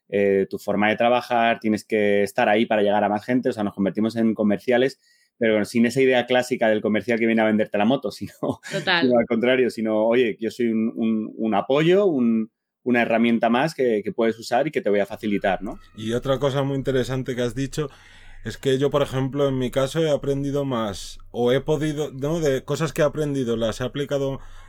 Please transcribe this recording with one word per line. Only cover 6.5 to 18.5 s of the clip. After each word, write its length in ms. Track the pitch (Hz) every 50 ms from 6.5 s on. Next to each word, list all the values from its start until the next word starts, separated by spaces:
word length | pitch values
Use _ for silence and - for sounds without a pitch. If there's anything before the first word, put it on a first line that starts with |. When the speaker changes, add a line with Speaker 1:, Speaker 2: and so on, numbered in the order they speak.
| 131 104 117 110
Speaker 1:
del 120 | 107 107
comercial 380 | 98 107 104 107 98 - 117 110
que 60 | 117 113
viene 140 | 113 113
a 40 | 110
venderte 320 | 110 107 107 107 - - 101
la 80 | 104
moto, 240 | 113 135 139 - 101
<laughs> 0 |
sino, 200 | - - 104 - - - - 143 135 - - -
Speaker 2:
Total. 300 | - 196 156 190 180 170
Speaker 1:
sino 180 | 165 123 123 120
al 80 | 117 -
contrario, 420 | 120 113 113 123 131 127 127 110
sino, 380 | - - 110 110 110 107 107 117
Oye, 300 | 117 127 123 113 92 -
yo 100 | 110 107
soy 180 | - - 120 117
un, 220 | 113 110 110 113 -
un, 360 | 127 117 110 110 110 107 113 - -
un 160 | 113 113 101
apoyo, 520 | 98 104 - 131 147 160 170 180 196 208 196
un, 440 | 160 131 120 117 113 110 110 - _ _ _ _ _ _ -
una 180 | 127 120 120
herramienta 480 | 117 113 117 113 117 117 117 110 117 113
más 240 | 117 123 143 160 -
que, 260 | - 131 123 110 104 98
que 80 | 107
puedes 260 | 92 - 113 113 110 113
usar 300 | 113 - 120 123 143 156
y 40 |
que 100 | - 131
te 80 | 95 107
voy 100 | 101 101
a 60 | 98
facilitar, 560 | - 110 - - 110 101 95 90 101 92 -
¿no? 180 | 95 110 143 - - - -
Speaker 3:
Y 180 | 107 110 110 113
otra 260 | 120 - 135 135 127
cosa 240 | 143 139 127 143 135
muy 120 | 139 139 135
interesante 580 | 127 143 131 131 120 120 127 131 127 135 127
que 60 | 120
has 140 | 123 123 110
dicho 340 | 131 139 131 - - 151 135 - - - - - - - - - - -
es 140 | 117